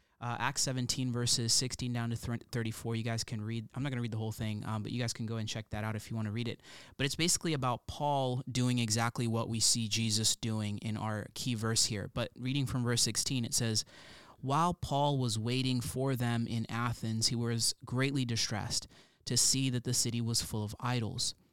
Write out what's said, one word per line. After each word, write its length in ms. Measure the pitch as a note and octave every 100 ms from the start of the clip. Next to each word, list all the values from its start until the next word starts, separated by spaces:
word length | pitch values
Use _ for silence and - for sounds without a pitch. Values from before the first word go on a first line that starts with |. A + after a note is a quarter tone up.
| _ -
Uh, 160 | A#2+ A2+
Acts 220 | B2 -
seventeen, 500 | - C3 B2 - B2+
verses 400 | A#2+ A#2+ - A#2
sixteen 420 | - B2+ - B2
down 180 | A#2+ A#2
to 40 | A#2
thir-, 220 | - A#2 -
thirty-four. 440 | B2 A2+ - A#2 A2+
You 60 |
guys 200 | A#2 A2+
can 180 | - A2
read. 260 | G#2+ A#2 G#2+
I'm 80 | -
not 80 | C#3
gonna 140 | B2+
read 80 | A#2+
the 60 | A2
whole 140 | A2
thing, 320 | G#2+ A2 G#2+ G#2+
um, 160 | A2
but 80 | G#2
you 80 | A#2
guys 140 | A#2
can 120 | - A2+
go 120 | A2+
and 120 | A2
check 180 | A2 -
that 120 | G#2+
out 120 | G#2+ G#2+
if 160 | -
you 40 | A2+
wanna 160 | G#2+
read 160 | A2 A#2
it. 140 | - - - - -
But 80 | C#3
it's 80 | -
basically 380 | E3+ - F3
about 340 | D3 B2+ A#2 -
Paul 560 | - D3 C#3 C3 B2 -
doing 260 | A#2+ B2 B2
exactly 460 | A#2 A#2 A#2 - A#2
what 220 | A2+ A#2
we 100 | A2+
see 280 | - A#2+ A2
Jesus 480 | A2 A2+ G#2+ A2 -
doing 420 | A2+ A2 G#2 G#2
in 160 | A2+ G#2+
our 300 | A2 G#2+ -
key 220 | - B2+ A2+
verse 300 | A2 A2+ -
here. 260 | G#2+ -
But 160 | - A#2 -
reading 280 | B2+ C#3 C3
from 160 | C3
verse 180 | A#2+ A#2+
sixteen, 440 | A#2+ G#2 - C3 A#2
it 80 | -
says, 280 | A#2 G#2+ - - - - - -
"While 340 | C3 C#3+ F3 F3
Paul 420 | - C#3 C#3+ C#3
was 220 | B2 A2
waiting 420 | A2+ B2+ C3 B2+
for 340 | - B2+ C3+ B2+
them 300 | A#2+ A#2 A#2
in 200 | A#2 A2
Athens, 580 | A2+ A#2+ A#2 A2+ A2+ -
he 60 | A#2
was 380 | A#2 A#2 - -
greatly 400 | A#2+ B2 C3+ C#3 A#2+
distressed 640 | A2+ - G#2 G2+ - - - - _ -
to 100 | B2
see 340 | - C3+ C3+
that 140 | B2 B2+
the 80 |
city 280 | B2 A#2+ A#2
was 220 | A#2 A2+
full 200 | - A2
of 120 | G#2 A2+
idols." 540 | B2+ B2 G#2+ F2+ - - _